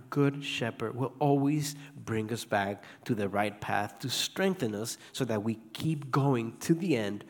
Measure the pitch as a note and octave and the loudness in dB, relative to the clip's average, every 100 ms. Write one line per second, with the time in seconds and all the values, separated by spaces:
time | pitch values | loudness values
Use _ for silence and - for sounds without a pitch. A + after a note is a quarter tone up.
0 | A#2 C#3+ C#3 C#3 C#3+ - A#2 - A2+ A#2+ | -4 2 2 2 -6 -4 -4 -4 -6 -4
1 | C3+ - D3 C#3 C#3 D3+ D3 - - - | -6 0 4 4 4 2 -2 -8 -14 -14
2 | A2+ A2 G#2+ A#2 - G#2 G2 G2+ - - | -4 -2 -2 -4 0 0 0 -4 -10 -16
3 | - A2 G2+ G2+ G#2 G2 - G2+ G#2 - | -2 0 0 0 0 -2 -2 0 -2 -6
4 | B2+ - - - F#3+ F#3 A#2 G#2 A2+ - | -6 -4 -4 0 0 2 -2 -2 -6 -8
5 | - - B2 A2 G#2+ A2 - - D#3+ D#3 | -12 -6 -2 0 0 -4 -8 -4 -2 -2
6 | - D3 C#3 B2 A2+ - - E3 F3+ B2+ | 0 2 4 2 0 -6 2 2 4 2
7 | G#2 G2+ | 2 -4